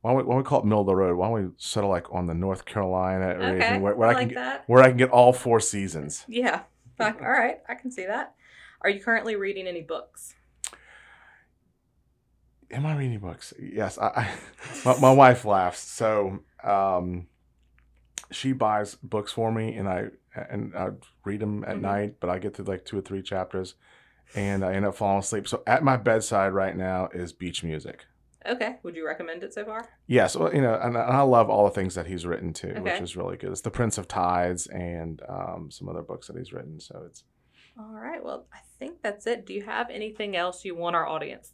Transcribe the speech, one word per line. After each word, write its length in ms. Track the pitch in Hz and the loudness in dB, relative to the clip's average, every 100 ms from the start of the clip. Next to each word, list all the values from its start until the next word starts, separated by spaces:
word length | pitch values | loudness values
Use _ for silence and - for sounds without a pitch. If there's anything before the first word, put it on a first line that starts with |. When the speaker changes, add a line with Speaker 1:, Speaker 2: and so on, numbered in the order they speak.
Speaker 1:
why 80 | 117 | 2
don't 80 | 131 | 2
we, 40 | |
why 100 | - | 2
don't 100 | 127 | 0
we 40 | 131 | 2
call 120 | 143 | 2
it 40 | 104 | 4
middle 160 | 107 | 2
of 40 | 98 | 4
the 80 | |
road? 220 | 95 92 90 | 4 4 2
Why 100 | 98 | 0
don't 180 | 113 92 | 0 -4
we 40 | - | -6
settle, 340 | - 110 101 | -6 -2 0
like, 220 | 90 - | 0 -2
on 120 | 92 87 | -4 -2
the 80 | |
North 300 | 82 95 92 - | -2 -2 -4 -6
Carolina 680 | 110 95 92 92 92 92 90 | -4 0 0 0 0 -2 -2
region 240 | 95 92 | -2 0
Speaker 2:
Okay, 160 | 226 - | 0 2
Speaker 1:
where, 160 | 101 104 | 0 4
where 100 | 113 | 4
Speaker 2:
I 40 | |
Speaker 1:
I 20 | |
can 60 | 175 | 4
Speaker 2:
like 80 | 247 | 0
Speaker 1:
get, 60 | - | -4
Speaker 2:
that. 280 | 254 277 - | -6 -8 6
Speaker 1:
where 140 | 120 | 10
I 60 | 131 | 10
can 80 | 123 | 8
get 120 | 127 | 4
all 220 | 123 123 | 8 8
four 260 | 123 127 117 | 6 4 2
seasons? 680 | 107 101 98 82 71 - - | 2 -2 -4 -6 -8 -12 -8
Speaker 2:
Yeah. 320 | 233 247 175 - _ - _ | -2 0 -2 -6 _ -20 _
All 120 | 220 220 | -4 -2
right, 380 | 123 247 233 - - | 0 2 0 -2 -10
I 60 | |
can 160 | 240 262 | -10 -10
see 160 | 247 185 | -8 -6
that. 280 | 233 269 _ _ - - _ | -6 -8 _ _ -20 -20 _
Are 80 | - | -2
you 100 | 202 | -2
currently 340 | - 226 226 208 | 0 0 0 -4
reading 300 | 196 196 185 | -4 -6 -8
any 140 | 175 | -10
books? 540 | 151 160 - - - - _ _ - - - - - - - - _ _ _ _ _ _ _ _ _ _ _ _ _ | -8 -10 -10 -20 -20 -20 _ _ -14 -14 -20 -20 -20 -20 -20 -20 _ _ _ _ _ _ _ _ _ _ _ _ _
Speaker 1:
Am 140 | 120 151 | -6 -2
I 100 | 151 | -2
reading 220 | 131 110 | -2 -4
books? 320 | 95 82 - - | -8 -12 -16 -16
Yes. 360 | - - 107 - | -10 -4 -4 -2
I, 80 | 110 | -2
I, 220 | - 107 - - - | 0 -4 -6 -16 -18
<laughs> 260 | - - | -16 -2
my, 140 | 123 127 | 2 8
my 120 | 131 | 10
wife 320 | 135 131 127 | 12 10 10
laughs. 360 | 107 98 90 - | 4 2 2 -2
So, 600 | - - 110 107 98 98 _ _ | -14 -2 0 2 0 -4 _ _
um, 640 | - 98 98 90 90 87 87 _ _ _ _ _ _ _ _ - - | 0 2 2 0 -2 -6 -10 _ _ _ _ _ _ _ _ -14 -12
she 220 | - 131 | -6 -4
buys 440 | 131 110 107 104 - | 0 2 0 -2 -10
books 360 | - 107 101 | -6 -4 -4
for 180 | - 113 | -2 -2
me, 220 | 113 110 | 0 -4
and 140 | 110 98 | -4 -2
I, 180 | 90 107 - _ | -2 -4 -10 _
and 400 | - - 104 107 90 | -14 -8 -8 -8 -6
I 120 | 95 - - _ | -6 -8 -20 _
read 180 | 101 104 | -8 -4
'em 220 | 107 104 | -4 -4
at 60 | 101 98 | -6 -6
Speaker 2:
Mm-hmm. 40 | |
Speaker 1:
night, 320 | 95 101 104 - | -2 -2 -4 -4
but 80 | 90 | -4
I 100 | 92 | -4
get 160 | 98 | -4
to, 80 | - | -8
like, 200 | 98 92 | -8 -8
two 140 | - 101 | -6 -8
or 40 | |
three 200 | 95 98 | -6 -8
chapters, 520 | 92 95 92 95 92 - _ _ _ _ _ | -6 -6 -4 -6 -8 -12 _ _ _ _ _
and 300 | - 101 98 | -4 -2 0
I 100 | 95 | 0
end 100 | 95 | 0
up 120 | 101 - | -2 0
falling 240 | 104 98 | 0 0
asleep. 260 | 95 107 101 | 0 -6 -4
So 140 | 120 - | -6 2
at 160 | 123 | 4
my 120 | 143 127 | 4 4
bedside 520 | 107 113 107 107 98 | 4 2 2 2 2
right 240 | 95 95 90 | 2 0 -2
now 320 | 92 92 92 | -4 -2 -4
is 200 | 90 87 | -6 -10
beach 300 | - 90 82 | -8 -8 -6
music. 400 | 82 78 - - - _ _ _ | -6 -8 -10 -16 -20 _ _ _
Speaker 2:
Okay. 320 | - 247 220 254 | -8 -4 -4 -6
Would 100 | 175 | -14
you 100 | 165 156 | -10 -8
recommend 360 | 156 170 170 | -8 -10 -10
it 100 | 190 | -12
so 100 | - | -12
far? 240 | 214 220 233 _ - | -10 -12 -14 _ 2
Speaker 1:
Yes. 300 | 123 95 - | 4 4 2
Well, 180 | 160 | 0
you 60 | 151 | 2
know, 140 | 127 | 2
and, 220 | 113 120 120 | 2 0 -2
and 200 | 117 131 | 2 4
I 60 | |
love 280 | 139 120 113 | 6 8 6
all 140 | 107 | 6
the 60 | 101 | 4
things 200 | 98 92 87 | 4 -4 -4
that 100 | 85 | -6
he's 180 | 92 | -6
written 280 | 85 85 87 | -4 -4 -4
too, 160 | 78 92 | -8 -8
which 240 | - 92 | -6 -4
Speaker 2:
Okay. 80 | - | -4
Speaker 1:
is 140 | 87 90 | -6 -6
really 200 | 90 90 | -8 -6
good. 140 | 95 | -8
It's 100 | 95 | -6
The 120 | - | -6
Prince 260 | - 117 101 | -2 -2 -2
of 80 | 90 | -6
Tides 600 | - 87 90 87 90 - | -2 0 2 0 -2 -6
and, 520 | - 87 85 82 80 - | -8 -6 -6 -8 -10 -12
um, 400 | 92 90 87 78 | -10 -8 -10 -14
some 180 | - 92 | -14 -12
other 140 | 85 | -10
books 260 | - - - | -10 -14 -14
that 80 | - | -14
he's 160 | - | -14
written. 260 | - 71 78 | -14 -14 -18
So 240 | - - 82 | -18 -18 -18
it's 180 | - _ _ _ _ _ - | -20 _ _ _ _ _ -20
Speaker 2:
All 140 | 220 | -20
right. 300 | 220 240 330 | -16 -14 -12
Well, 240 | - 67 - | -12 -12 -14
I 60 | - _ _ | -20 _ _
think 240 | 269 349 | -16 -10
that's 240 | 214 202 - | -8 -8 -6
it. 200 | 233 - | -6 -6
Do 60 | |
you 100 | 196 | -12
have 280 | 208 214 240 | -6 -6 -6
anything 460 | - 214 214 208 185 | -8 -12 -8 -6 -2
else 280 | 180 175 | -4 -6
you 120 | 196 170 | -12 -6
want 180 | 170 | -2
our 120 | 170 147 | -2 -2
audience 420 | 156 147 - - | -4 -8 -12 -18